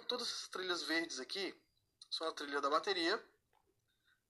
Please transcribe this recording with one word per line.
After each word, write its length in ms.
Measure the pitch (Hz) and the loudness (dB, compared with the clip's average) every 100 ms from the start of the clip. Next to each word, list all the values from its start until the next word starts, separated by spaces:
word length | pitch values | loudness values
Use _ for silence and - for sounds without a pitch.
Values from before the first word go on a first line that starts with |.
| - | -2
todas 220 | 240 226 | -2 -2
essas 200 | - - | -6 -6
trilhas 360 | 185 185 170 | -6 -2 -2
verdes 360 | 151 165 330 131 | 2 0 0 -6
aqui 340 | 127 196 175 - _ _ _ _ - | -6 -4 -4 -6 _ _ _ _ -8
são 180 | - 160 | -4 -4
a 60 | |
trilha 280 | - 143 143 | -4 -2 2
da 80 | 139 | 4
bateria. 460 | 156 202 185 165 - - _ _ _ _ _ _ _ _ _ _ | 4 4 2 4 2 -2 _ _ _ _ _ _ _ _ _ _